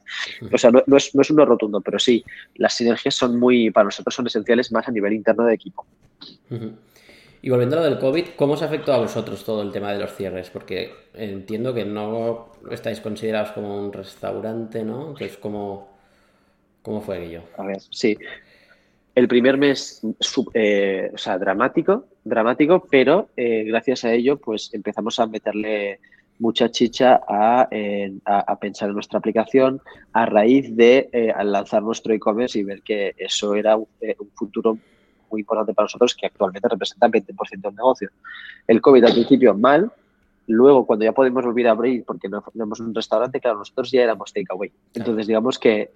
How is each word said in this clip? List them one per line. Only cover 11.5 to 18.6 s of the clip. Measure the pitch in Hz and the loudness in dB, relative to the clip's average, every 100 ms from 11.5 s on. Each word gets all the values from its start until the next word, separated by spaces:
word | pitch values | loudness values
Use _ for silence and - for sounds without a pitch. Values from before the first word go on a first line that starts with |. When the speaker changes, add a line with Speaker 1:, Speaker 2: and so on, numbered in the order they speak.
| 110 127 | -6 -4
Speaker 1:
que | 117 101 | -6 -6
no | 104 107 113 117 113 - _ - | -6 -6 -4 -4 -6 -12 _ -14
estáis | - 120 107 | -10 -10 -8
considerados | 110 104 110 110 107 | -10 -6 -4 -4 -4
como | 107 104 101 | -8 -10 -8
un | 101 | -8
restaurante, | 98 95 - 101 98 107 113 113 113 | -12 -16 -12 -10 -8 -8 -8 -8 -8
¿no? | 110 120 156 | -8 -8 -12
Entonces, | 139 104 - | -12 -12 -10
¿cómo, | 107 104 101 98 - _ _ _ _ _ _ _ _ _ | -10 -8 -8 -10 -16 _ _ _ _ _ _ _ _ _
cómo | 110 107 | -10 -8
fue | 104 90 | -8 -8
aquello? | 85 82 - - | -10 -14 -16 -12
Speaker 2:
A | 98 | -10
ver, | 98 - | -10 -12
sí. | - 110 104 - - _ _ | -2 -2 -2 -6 -20 _ _